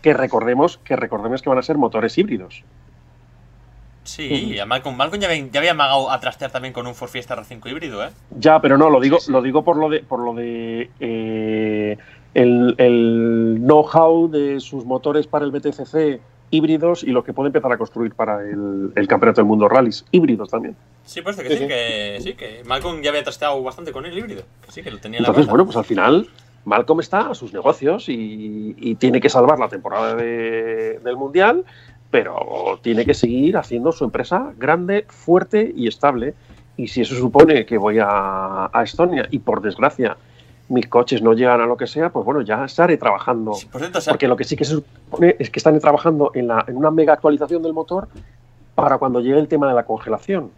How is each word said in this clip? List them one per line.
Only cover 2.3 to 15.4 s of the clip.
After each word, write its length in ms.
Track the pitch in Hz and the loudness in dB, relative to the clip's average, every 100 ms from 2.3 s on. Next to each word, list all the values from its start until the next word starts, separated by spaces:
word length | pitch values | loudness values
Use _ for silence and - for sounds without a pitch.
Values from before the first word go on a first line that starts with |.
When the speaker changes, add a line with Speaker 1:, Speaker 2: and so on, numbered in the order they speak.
| 107 92 - _ - - _ _ _ _ _ - - - - - - | -2 -8 -20 _ -20 -20 _ _ _ _ _ -20 -20 -20 -20 -20 -20
Speaker 2:
Sí, 480 | - - 147 139 113 | -20 -12 -6 -4 -4
Speaker 1:
Ujú. 80 | 104 | -8
Speaker 2:
a 40 | 101 | -4
Malcolm, 320 | 127 139 123 | -4 -4 -4
Malcolm 240 | 147 202 | -4 -2
ya 80 | 196 | -2
había, 180 | 160 135 | -4 -2
ya 100 | 139 | 0
había 100 | 165 | 0
amagado 400 | 160 139 139 135 | 2 2 2 0
a 80 | 131 | -2
trastear 320 | 127 - 135 | -4 -8 -8
también 220 | 131 131 | -8 -8
con 120 | 123 123 | -10 -10
un 80 | |
Ford 160 | 120 123 | -12 -12
Fiesta 240 | 127 120 120 | -12 -10 -10
R 80 | 104 | -10
cinco 240 | 117 117 | -18 -12
híbrido, 340 | 143 160 107 | -10 -10 -8
¿eh? 60 | 123 - - 131 | -10 -10 -20 0
Speaker 1:
Ya, 220 | 151 156 | 4 6
pero 180 | 147 139 | 6 6
no, 120 | 156 | 6
lo 100 | 143 | 6
digo, 200 | 131 165 | 4 2
Speaker 2:
Sí, 80 | - | 2
sí. 40 | |
Speaker 1:
lo 100 | 131 | 0
digo 220 | 127 139 | 2 0
por 140 | 147 156 | 2 0
lo 120 | 156 | 0
de, 120 | 151 | -2
por 180 | - 123 | -4 -6
lo 140 | 120 117 | -6 -6
de, 560 | 120 117 113 113 123 _ | -8 -8 -8 -8 -10 _
eh, 1000 | 117 113 110 110 110 110 110 107 104 104 - - _ - | -8 -6 -6 -4 -4 -2 -2 -2 -4 -6 -12 -20 _ 2
el, 400 | 123 123 123 - | 4 4 2 4
el 760 | 127 120 117 117 117 117 113 113 | 4 4 4 2 2 2 2 0
know-how 680 | 123 151 151 160 165 165 165 | 4 6 6 4 6 4 2
de 300 | 151 143 139 | 0 -2 -4
sus 240 | 127 139 120 | -8 -12 -6
motores 400 | 127 147 147 147 | -4 0 -2 0
para 200 | 147 | -4